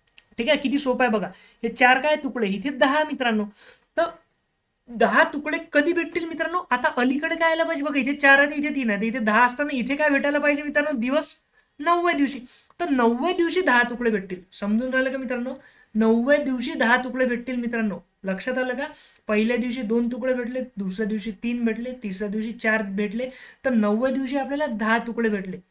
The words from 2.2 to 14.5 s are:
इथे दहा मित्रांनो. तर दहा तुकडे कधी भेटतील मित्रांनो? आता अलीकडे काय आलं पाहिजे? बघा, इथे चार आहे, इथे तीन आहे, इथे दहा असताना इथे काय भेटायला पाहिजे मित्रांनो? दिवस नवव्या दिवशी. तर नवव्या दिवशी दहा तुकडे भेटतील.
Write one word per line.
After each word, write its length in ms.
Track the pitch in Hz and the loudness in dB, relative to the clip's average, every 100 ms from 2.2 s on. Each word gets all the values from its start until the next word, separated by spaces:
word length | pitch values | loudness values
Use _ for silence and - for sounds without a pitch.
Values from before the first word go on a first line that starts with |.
| 277 240 196 | -2 -2 -2
इथे 240 | 202 277 | -2 -4
दहा 340 | 254 277 294 | 2 2 2
मित्रांनो. 400 | 302 269 240 214 208 - - - _ - | 0 -2 0 0 -4 -10 -20 -20 _ -4
तर 60 | 339 - _ _ _ _ _ _ - | -4 -6 _ _ _ _ _ _ -10
दहा 360 | 233 208 240 | 0 2 4
तुकडे 340 | 320 302 302 330 - | 2 0 -6 -6 -2
कधी 200 | 294 302 | 0 2
भेटतील 320 | 339 320 349 | 0 -2 -4
मित्रांनो? 420 | 330 320 330 359 - | -6 -6 -4 -4 -2
आता 180 | 247 302 254 | 0 0 2
अलीकडे 380 | 247 269 320 | 0 0 -2
काय 180 | 330 330 | 0 2
आलं 120 | 320 | 2
पाहिजे? 180 | 330 285 | 0 -2
बघा, 180 | 294 285 | -2 -2
इथे 140 | 254 | -2
चार 240 | 285 277 277 | 4 6 6
आहे, 220 | 285 294 | 6 0
इथे 140 | 302 | -4
तीन 160 | 269 233 | -2 -2
आहे, 160 | 202 226 | 0 -2
इथे 120 | 247 | -2
दहा 260 | 220 214 | 2 4
असताना 320 | 247 247 294 269 | 4 0 -4 -2
इथे 200 | 247 285 | -2 0
काय 120 | 302 | 2
भेटायला 300 | 277 285 294 | 2 2 2
पाहिजे 240 | 294 294 | 2 0
मित्रांनो? 360 | 294 294 294 262 | -2 -2 0 -2
दिवस 360 | 247 302 294 - _ _ _ - | 0 0 -2 -8 _ _ _ -4
नवव्या 380 | 311 349 349 285 | 0 2 2 2
दिवशी. 240 | 269 226 247 - - - | 0 -2 -14 -20 -14 -6
तर 80 | 339 | 0
नवव्या 440 | 262 233 240 339 | 4 4 4 0
दिवशी 280 | 359 339 349 | 2 0 2
दहा 220 | 294 240 233 | 2 4 2
तुकडे 200 | 233 240 | 0 0
भेटतील. 300 | 208 190 180 - | 0 -2 -10 -12